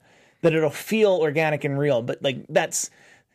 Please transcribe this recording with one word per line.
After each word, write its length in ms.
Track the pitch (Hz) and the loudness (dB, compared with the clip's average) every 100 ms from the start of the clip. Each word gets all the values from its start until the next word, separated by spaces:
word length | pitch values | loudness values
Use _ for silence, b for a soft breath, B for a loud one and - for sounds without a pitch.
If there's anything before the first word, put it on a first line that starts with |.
| b b b b | b b b b
that 120 | 170 | 0
it'll 180 | 160 156 | 2 0
feel 400 | - - 220 208 | -2 -4 2 4
organic 520 | 185 156 147 156 151 | 4 0 0 0 0
and 140 | 151 139 | -2 -2
real. 240 | 147 123 | 0 0
But, 220 | 120 139 | -2 -4
like, 140 | 143 127 - | -4 -6 -2
that's, 400 | 160 165 - - b b b b | -2 -2 -4 -8 b b b b